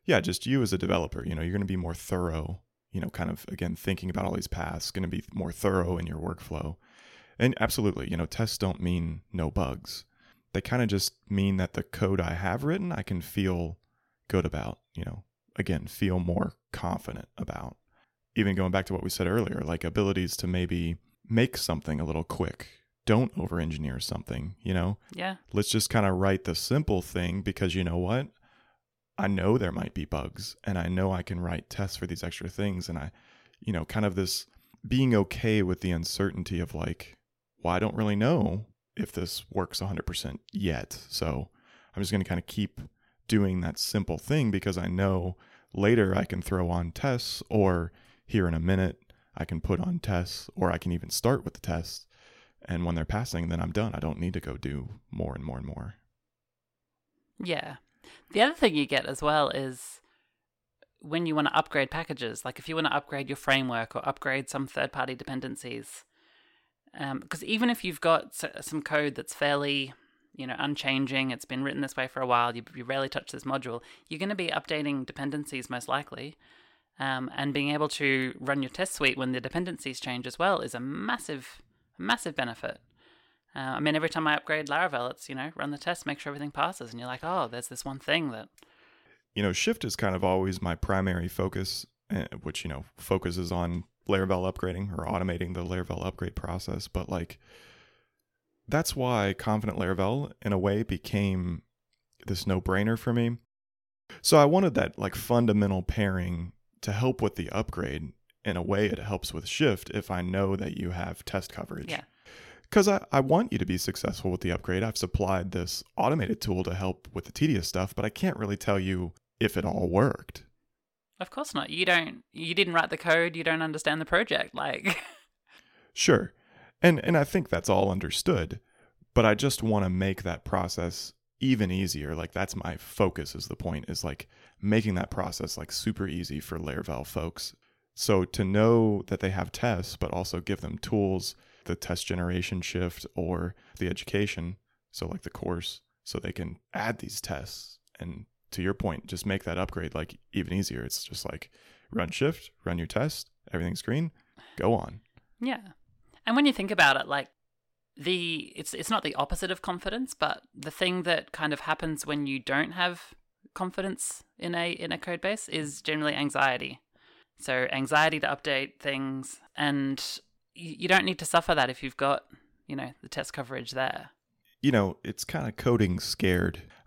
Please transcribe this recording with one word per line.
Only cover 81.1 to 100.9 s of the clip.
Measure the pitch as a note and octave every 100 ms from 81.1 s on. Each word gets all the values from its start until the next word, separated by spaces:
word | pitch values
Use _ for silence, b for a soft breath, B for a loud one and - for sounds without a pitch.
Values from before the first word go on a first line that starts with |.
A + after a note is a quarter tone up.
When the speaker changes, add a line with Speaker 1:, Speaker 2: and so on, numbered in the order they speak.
| A#3+ - C#3+ - - - _ _ -
Speaker 2:
massive | F#2 - F3
benefit. | D3 B2 A2+ - - _ _ b b b b b
Uh, | C3+ C3 C3
I |
mean, | D3+
every | D3+ D#3+
time | E3 D#3
I | D3+
upgrade | - D3+ C#3+
Laravel, | D3 F3+ C3+ B2
it's, | - -
you |
know, | C3 C#3+
run | - D3
the | D3
test, | - F3 -
make | C#3+
sure | -
everything | C#3+ D3
passes, | D3 D#3 F#3 A#2+
and | A#2
you're | B2
like, | B2+
"Oh, | D#3 F#3 B2
there's | A#2 -
this | B2
one | C#3+ C3
thing | - D#3 D3+
that" | A2 A2 _ b b b b b b b
Speaker 1:
You | -
know, | G2+
Shift | F2+ - -
is | A#2
kind | - G2+ F#2
of |
always | F#2+ F#2+ F#2+ F#2
my | F2
primary | E2 - F#2+ F#2+ F2+ F2
focus, | - F#2+ F#2+ F#2+ - - _ -
eh, | G3 - -
which, | - -
you | E2
know, | C#2 - -
focuses | - G2 F2+ F2 E2+
on | F2 F2 E2+ - _ -
Laravel | G2 F#2+ F#2 F#2
upgrading | - F#2 F2+ G2 E2+
or |
automating | D#2+ F#2 F#2 G2+ F2+
the | F2+
Laravel | F2 F2+ F2+ F2
upgrade | F2 - F2
process, | - - F2+ - - -
but, | F#2 -
like, | F2+ E2+ - B B B B B B B B _ _ _ _ -
that's | D3 E3 -
why | B2+ A#2 G2
Confident | F#2+ - G#2+ G#2+ -
Laravel, | F2+ F#2 G2 C3 C#3+ -
in | G#2+
a | G2
way, | G2 G2+
became | A#2